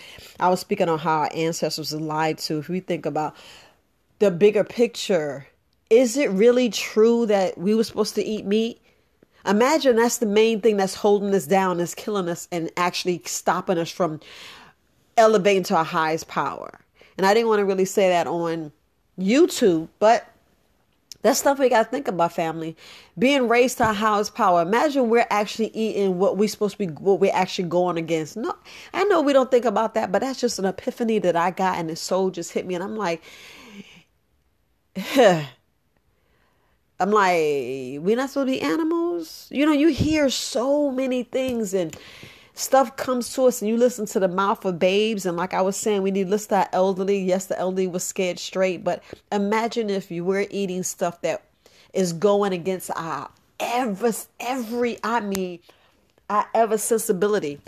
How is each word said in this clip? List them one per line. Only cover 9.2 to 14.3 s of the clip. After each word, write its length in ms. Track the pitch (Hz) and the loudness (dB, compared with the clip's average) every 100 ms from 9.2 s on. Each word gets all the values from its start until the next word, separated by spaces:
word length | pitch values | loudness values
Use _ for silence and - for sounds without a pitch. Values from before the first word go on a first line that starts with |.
| _ _ - | _ _ 0
Imagine 500 | 208 254 311 269 226 | 2 4 4 4 4
that's 220 | 233 - | 2 0
the 80 | 214 | 0
main 340 | 208 226 220 | 4 4 4
thing 160 | 233 202 | 2 2
that's 180 | 190 | 0
holding 400 | - 208 208 202 | 0 2 2 2
us 120 | 196 143 | 0 2
down, 300 | 190 190 175 | 2 2 0
that's 180 | 175 | -4
killing 340 | - - 208 170 | -6 -6 -4 -4
us, 200 | 170 - | -6 -8
and 200 | 175 165 - | -6 -6 -2
actually 460 | 175 - 185 175 - | -2 -2 -4 -4 -6
stopping 520 | - - 175 - 170 | -6 -2 -2 -2 -2
us 120 | 165 | -4
from 300 | - 170 156 - | -4 -4 -4 -14